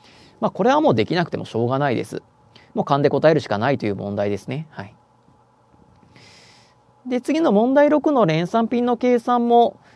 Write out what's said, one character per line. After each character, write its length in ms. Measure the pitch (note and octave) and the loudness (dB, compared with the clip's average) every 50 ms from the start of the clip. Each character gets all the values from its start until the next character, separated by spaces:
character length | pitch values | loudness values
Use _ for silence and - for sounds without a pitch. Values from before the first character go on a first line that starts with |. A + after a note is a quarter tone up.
| _ - - - - - _ - | _ -20 -20 -20 -20 -20 _ -6
ま 80 | A3 G3 | -6 -6
あ、 20 | |
こ 140 | - - F#3 | -2 0 0
れ 60 | A#3+ | 2
は 100 | C#4 D4+ | 2 2
も 100 | D#4 C#4+ | 2 2
う 40 | B3 | 2
で 100 | A2+ G#2+ | 2 0
き 80 | - - | -2 -2
な 100 | F3+ E3+ | -4 -4
く 60 | - | -4
て 60 | - | -6
も 80 | - A2 | -10 -10
し 100 | - - | -8 -6
ょ 100 | A2 A#2 | -4 -4
う 40 | A#2+ | -2
が 100 | C3 C3+ | -2 -2
な 120 | C#3+ C#3+ | -2 -2
い 60 | A#2+ | -2
で 80 | A2+ A2 | -4 -6
す。 180 | - - - - _ _ _ _ _ _ - - _ - | -8 -10 -14 -14 _ _ _ _ _ _ -20 -20 _ -6
も 80 | - | -6
う 20 | F#3 | -2
勘 180 | - D3 C#3 | 0 0 2
で 60 | C#3+ C#3+ | 2 2
答 220 | C#3+ C#3 C3+ D3+ | 2 2 2 4
え 40 | E3 | 2
る 60 | D3 | 2
し 80 | A#2 - | 0 -4
か 80 | G#2+ | -4
な 140 | G2+ A2 C3+ | -2 -2 -2
い 80 | C#3+ A#2 | -2 -2
と 80 | - | -2
い 40 | G#2+ | -4
う 60 | G2+ | -4
問 200 | F#2+ G#2+ G2+ G2+ | -4 -6 -8 -4
題 140 | G2+ G2+ G#2 | -4 -4 -4
で 80 | G2+ G2 | -4 -6
す 100 | - - | -8 -10
ね。 180 | B2+ C#3+ D#3+ - | -10 -10 -10 -14
は 120 | - - | -16 -18
い。 120 | G2 F#2+ - _ _ _ _ _ _ _ _ _ _ _ _ _ _ _ _ _ _ _ _ _ _ _ _ - - - - - - - - - _ _ _ _ _ _ _ _ - | -18 -18 -18 _ _ _ _ _ _ _ _ _ _ _ _ _ _ _ _ _ _ _ _ _ _ _ _ -20 -20 -20 -20 -20 -20 -20 -20 -20 _ _ _ _ _ _ _ _ -10
で、 140 | B3+ B3 B3+ | -6 -6 -4
次 200 | A#3+ - C#4 D#4 | -2 -2 -2 0
の 120 | E4 D4+ | 2 2
問 200 | G#3 G3 A3+ B3+ | 4 4 4 4
題 160 | C4+ C#4+ C#4+ D4 | 4 4 4 4
六 240 | D4+ D4+ C#4 D#4+ | 4 2 2 2
の 140 | D4 B3+ G#3+ | 2 2 2
連 200 | D#3+ D#3 D#3+ F3 | 2 2 0 -2
算 220 | E3 - A3+ A#3 A3 | 0 0 -2 -2 0
品 140 | B3+ A#3+ A#3+ | -2 -2 0
の 120 | A#3+ B3 | 0 -2
計 220 | A#3 - B3 B3 A#3+ | 0 0 2 0 0
算 300 | A3+ - B3 A#3+ A#3+ A#3 | 0 0 0 0 2 4
も、 300 | A#3 A#3 A#3 - - - _ _ _ | 4 4 4 4 0 -8 _ _ _